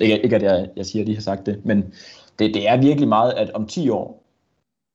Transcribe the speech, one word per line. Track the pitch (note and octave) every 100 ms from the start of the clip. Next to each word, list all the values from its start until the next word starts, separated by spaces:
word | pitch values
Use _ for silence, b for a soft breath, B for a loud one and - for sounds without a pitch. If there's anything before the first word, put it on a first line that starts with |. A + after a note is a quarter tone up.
Ikke, | A2 G#2+
ikke | B2 A#2
at |
jeg, | G2 F#2 F#2+ -
jeg | F#2+
siger, | A2
at | G#2
de |
har | G#2+
sagt | G#2 G2 -
det, | G#2
men | A#2 G#2 F#2+ B B B B -
det, | G#2+
det | G#2 G2+
er | B2+
virkelig | C3+ C#3+ C#3
meget, | G#2+ B2
at | A2+ G#2+
om | A2 G#2+
ti | - D3
år, | G#2 - - _ _ _ _ _ _ _